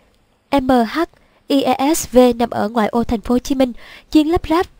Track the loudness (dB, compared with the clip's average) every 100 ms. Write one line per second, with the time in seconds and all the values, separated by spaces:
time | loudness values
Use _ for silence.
0 | _ _ _ _ _ -2 2 2 0 -4
1 | -6 _ _ _ -2 -2 0 0 0 -2
2 | 2 4 4 2 -4 -4 -4 -2 -2 -2
3 | -2 -4 -2 -2 0 0 0 -2 -18 -20
4 | 0 2 2 0 0 -2 -2